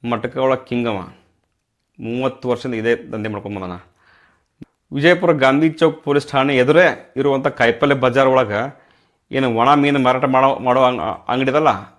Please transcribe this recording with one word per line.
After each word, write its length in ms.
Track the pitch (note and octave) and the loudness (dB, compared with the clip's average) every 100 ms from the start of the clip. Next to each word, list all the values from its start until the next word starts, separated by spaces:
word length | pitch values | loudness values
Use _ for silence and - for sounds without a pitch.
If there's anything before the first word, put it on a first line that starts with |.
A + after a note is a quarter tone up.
| A#2 | -4
ಮಟ್ಕಾ 320 | A#2 A#2 B2 | -6 -6 -4
ಒಳಗೆ 240 | C3 C3 - | -2 -2 -4
ಕಿಂಗ್ 220 | A#2+ A#2 | -4 -4
ಅವ. 220 | G2+ F2+ - _ _ _ _ _ _ _ _ | -6 -10 -18 _ _ _ _ _ _ _ _
ಮೂವತ್ತು 500 | A2 A#2+ C3 B2+ B2+ | -8 -4 -6 -6 -6
ವರ್ಷದಿಂದ 260 | A#2 C3+ A#2 | -6 -4 -4
ಇದೇ 200 | A2+ A#2 | -2 -2
ದಂಧೆ 340 | - A2+ G#2+ | -4 -10 -8
ಮಾಡ್ಕೊಂಡ್ 320 | G2+ G2+ G2+ | -8 -10 -10
ಬಂದಾನ. 180 | F#2 F2+ - _ _ _ _ _ _ _ - _ _ | -10 -12 -16 _ _ _ _ _ _ _ -20 _ _
ವಿಜಯಪುರ 380 | C#3+ D3+ F3+ F3+ | 0 2 2 2
ಗಾಂಧಿ 380 | D#3 C3 C#3 D#3+ | 2 2 2 0
ಚೌಕ್ 340 | D#3 E3 D#3 | 2 0 0
ಪೊಲೀಸ್ 280 | - C#3+ C#3 | -2 -2 0
ಠಾಣೆ 260 | C#3+ C3+ C3+ | -2 0 2
ಎದುರೇ 560 | B2 D3+ F3+ A#2+ - - | 4 4 4 0 -12 -4
ಇರುವಂಥ 300 | C#3+ C#3 C#3 | -2 0 -2
ಕಾಯಿಪಲ್ಯ 480 | C3 A#2 A#2 C#3+ C#3 | 0 0 2 0 2
ಬಜಾರ್ 320 | B2+ B2 C3+ | 0 2 4
ಒಳಗೆ 600 | C3 A#2+ G#2 B2+ C#3 _ _ _ _ _ | 2 0 -2 -6 -10 _ _ _ _ _
ಏನು 240 | C3+ C3 A2+ | -4 -2 0
ಒಣ 180 | B2 | 2
ಮೀನು 260 | D3 C#3+ C#3+ | 4 2 2
ಮಾರಾಟ 260 | B2+ B2+ C3+ | 2 0 0
ಮಾಡೋ, 300 | C3 C3+ - | 2 2 0
ಮಾಡೋ 280 | B2+ B2 | 0 2
ಅಂಗ್-, 200 | B2+ B2 D#2 F2+ - | 2 0 -6 -8 -6
ಅಂಗಡಿ 240 | B2 C3+ | -2 0
ಇದಲ್ಲ 180 | C3+ D3+ G2 G#2 | 0 0 0 -6